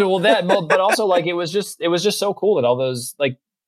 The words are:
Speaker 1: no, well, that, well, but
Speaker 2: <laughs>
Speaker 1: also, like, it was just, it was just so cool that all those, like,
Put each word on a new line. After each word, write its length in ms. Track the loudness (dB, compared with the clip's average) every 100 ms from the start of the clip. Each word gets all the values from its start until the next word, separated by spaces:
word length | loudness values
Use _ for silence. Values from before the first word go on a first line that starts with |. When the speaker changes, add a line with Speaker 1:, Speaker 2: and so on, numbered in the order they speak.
Speaker 1:
no, 40 | 2
well, 100 | 2
that, 260 | 2 2 2
well, 160 | 0 2
but 140 | 2
Speaker 2:
<laughs> 60 | 2
Speaker 1:
also, 180 | 2 2
like, 200 | 2 0
it 80 |
was 180 | -2 -4
just, 280 | -4 -6 -6
it 80 | -2
was 140 | 0
just 160 | 0 -2
so 140 | -4
cool 200 | -2 0 2
that 80 |
all 120 | 2 0
those, 380 | -2 -4 -10 -4
like, 180 | -4 -4 _ _